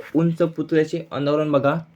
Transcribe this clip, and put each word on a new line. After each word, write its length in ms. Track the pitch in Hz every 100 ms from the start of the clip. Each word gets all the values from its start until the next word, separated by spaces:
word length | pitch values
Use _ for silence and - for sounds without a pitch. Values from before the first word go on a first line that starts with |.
| - 147
उंच 220 | 165 165
पुतळ्याचे 680 | 170 165 151 160 156 170 160
अनावरण 400 | 135 143 151 151
बघा 240 | 143 135 160 160